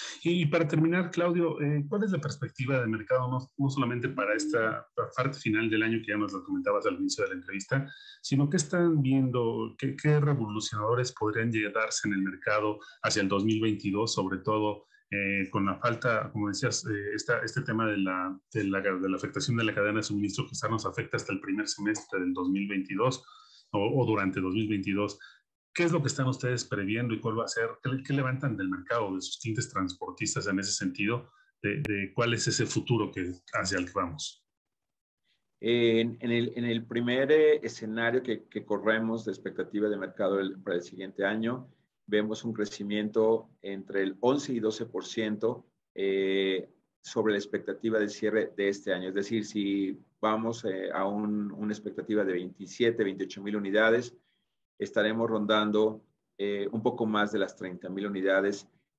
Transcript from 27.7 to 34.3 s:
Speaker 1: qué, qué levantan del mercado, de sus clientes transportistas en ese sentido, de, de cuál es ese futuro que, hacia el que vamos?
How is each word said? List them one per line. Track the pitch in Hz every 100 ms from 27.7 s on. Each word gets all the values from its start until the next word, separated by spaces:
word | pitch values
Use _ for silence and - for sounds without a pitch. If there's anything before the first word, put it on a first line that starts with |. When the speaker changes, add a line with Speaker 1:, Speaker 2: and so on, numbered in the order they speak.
| -
Speaker 1:
qué, | - 135 -
qué |
levantan | 143 127 127 139 101
del | 95
mercado, | 92 - 117 101
de | 95
sus | - -
clientes | 113 110 -
transportistas | 98 92 - 90 - 104 - 98
en | 98
ese | 98
sentido, | - 95 90 104 120 - _ _ _
de, | 101 104
de | 147 101 95
cuál | - 117
es | 117 117
ese | - 110
futuro | 110 - 117 98
que, | 98 90 90 -
hacia | 113 92 95
el | 90
que |
vamos? | 95 87 76 -